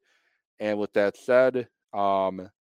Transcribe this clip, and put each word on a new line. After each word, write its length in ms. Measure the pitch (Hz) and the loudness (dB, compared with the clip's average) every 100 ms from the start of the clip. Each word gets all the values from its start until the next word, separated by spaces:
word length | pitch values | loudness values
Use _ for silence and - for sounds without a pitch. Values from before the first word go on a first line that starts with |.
| _ _ _ _ _ _ | _ _ _ _ _ _
And 200 | 107 104 | -6 -4
with 120 | 104 | -2
that 220 | 107 101 - | 0 0 -2
said, 520 | - 123 131 127 117 _ _ | 2 4 4 0 -8 _ _
um, 560 | 104 98 98 95 95 92 _ _ | -6 -2 -2 -2 -6 -14 _ _